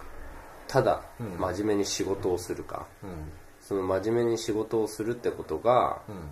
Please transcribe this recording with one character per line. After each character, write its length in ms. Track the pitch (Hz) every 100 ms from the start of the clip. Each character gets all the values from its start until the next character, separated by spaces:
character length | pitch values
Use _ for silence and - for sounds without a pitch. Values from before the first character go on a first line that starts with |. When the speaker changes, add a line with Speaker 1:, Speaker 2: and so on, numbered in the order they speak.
| - - - - - - -
Speaker 1:
た 120 | 135
だ 220 | - 80 - -
Speaker 2:
う 60 |
ん。 120 | 113 87
Speaker 1:
真 280 | 92 90
面 20 | 107
目 80 |
に 120 | 101 98
仕 180 | -
事 280 | 90 98 98
を 60 | 87
す 160 | -
る 80 | 87
か、 240 | - - - -
Speaker 2:
う 60 | 95
ん。 240 | 82 76 - - -
Speaker 1:
そ 140 | -
の 80 | 101
真 300 | 92 95 107
面 140 | 117 117
目 40 |
に 80 | 113
仕 140 | -
事 280 | 107 110 113
を 60 | 107
す 160 | -
る 140 | 110 120
っ 20 |
て 140 | 92
こ 100 | 82
と 160 | 82 78
が、 440 | 113 123 80 - -
Speaker 2:
う 40 |
ん。 180 | 98 76